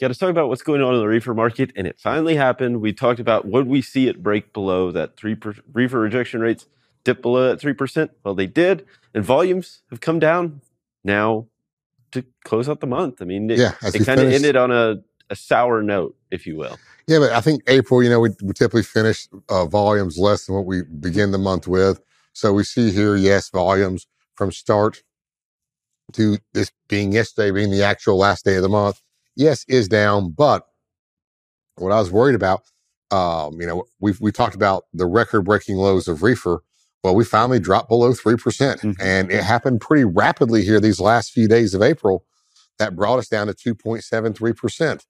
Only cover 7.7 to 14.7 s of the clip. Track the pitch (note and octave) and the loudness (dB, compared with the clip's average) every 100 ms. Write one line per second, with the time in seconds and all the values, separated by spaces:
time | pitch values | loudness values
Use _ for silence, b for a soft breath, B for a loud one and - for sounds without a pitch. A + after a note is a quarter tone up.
7.7 | C3 C3+ D#3+ D3+ _ G2+ F#2 F#2+ D#3 F3 | -6 -4 -4 -6 _ -8 -6 -2 0 0
8.7 | F#3 b b b A2 G2 C3+ F#3 F#3 F3 | 0 b b b -4 0 2 0 -2 -8
9.7 | _ _ A#2+ E3 E3 D#3 F3 F3 C#3+ _ | _ _ -8 -4 0 2 0 -4 -10 _
10.7 | _ _ _ G2 G2+ G#2+ A2 A2+ _ _ | _ _ _ -2 0 0 -2 -6 _ _
11.7 | _ _ _ _ C3 B2+ _ - A2 C3 | _ _ _ _ -12 -12 _ -4 -4 -2
12.7 | D3 C#3+ C3 E3 - F2+ G2 A2 A#2 A#2 | -6 -6 -4 -6 -8 -10 -6 -2 0 0
13.7 | - G2+ G#2+ G#2+ C3 C3 C3+ D3 C3 B2+ | -2 -4 0 2 4 4 2 2 2 2